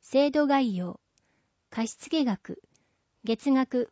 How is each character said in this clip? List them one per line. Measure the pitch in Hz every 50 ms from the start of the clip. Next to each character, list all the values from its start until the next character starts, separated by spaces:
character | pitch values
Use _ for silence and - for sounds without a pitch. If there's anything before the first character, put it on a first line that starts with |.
制 | _ - - 262 285 294
度 | 269 302 294 277
概 | 285 277 269 233 196
要。 | 180 180 175 - - _ _ _ _ _ _ _ _ _ _ _ _ _ _
貸 | - - 226 226 - _
付 | - - - 320 285
額、 | 247 202 - _ - - - _ _ _ _ _ _ _ _ _ _ _ _ _
月 | 226 226 220 - 277
額 | 269 262 262 - - 247 240 -